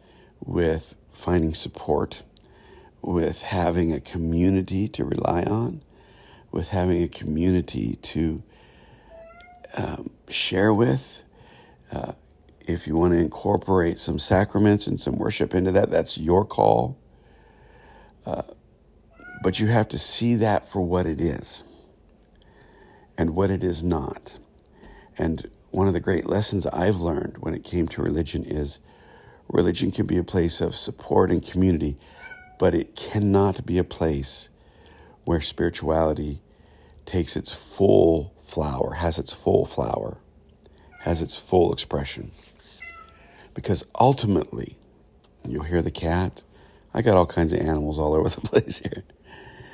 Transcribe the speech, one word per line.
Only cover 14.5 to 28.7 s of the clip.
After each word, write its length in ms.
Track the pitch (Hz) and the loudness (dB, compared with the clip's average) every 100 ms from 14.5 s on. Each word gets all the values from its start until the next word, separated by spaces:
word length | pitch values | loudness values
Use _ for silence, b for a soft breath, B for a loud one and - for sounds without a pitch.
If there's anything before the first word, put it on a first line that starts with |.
| 104 104 104 - | 4 4 4 2
and 120 | - | -4
some 180 | - - | -2 -2
worship 380 | - - - 92 | -2 -2 0 2
into 160 | 92 | 4
that, 180 | 90 - | 4 4
that's 280 | 82 - - | 2 0 -2
your 260 | 78 90 | 4 4
call. 540 | 107 - 52 57 64 135 - b b b b b b b b b b b - | 4 4 4 4 2 -4 -18 b b b b b b b b b b b -8
Uh, 180 | - - - _ _ _ _ _ - - - | -8 -8 -14 _ _ _ _ _ -20 -18 -4
but 180 | 113 - | -2 2
you 80 | 107 | 4
have 200 | 113 107 | 4 2
to 80 | - | -2
see 380 | - - 117 117 | -2 0 2 2
that 320 | 110 98 - | 4 2 0
for 140 | 101 | -2
what 240 | 87 90 82 | 0 2 0
it 160 | 73 | 0
is 420 | 82 - - - - B B B _ _ _ _ b b b b b b b - | -2 -2 -8 -12 -14 B B B _ _ _ _ b b b b b b b -4
and 140 | 82 82 | -2 2
what 160 | 98 | 2
it 120 | 95 | 2
is 200 | 90 82 | -2 -2
not. 560 | 87 80 67 - - - - _ _ B B B B - | 0 -2 -2 -10 -14 -20 -20 _ _ B B B B -4
And 320 | 82 78 - - _ | -2 -2 -8 -18 _
one 180 | 92 98 | 0 2
of 60 | |
the 60 | 87 | 2
great 260 | 107 85 - | 0 -2 0
lessons 400 | 98 107 101 - | 0 0 -2 -2
I've 340 | 71 90 92 | 0 0 2
learned 380 | 85 76 - - | 0 -2 -4 -8
when 160 | 78 | -8
it 100 | 87 | -8
came 240 | - 87 82 | -4 -2 -2
to 120 | - | -2
religion 420 | 82 78 80 78 | -2 0 -2 -4
is 360 | - 76 71 | -4 -4 -6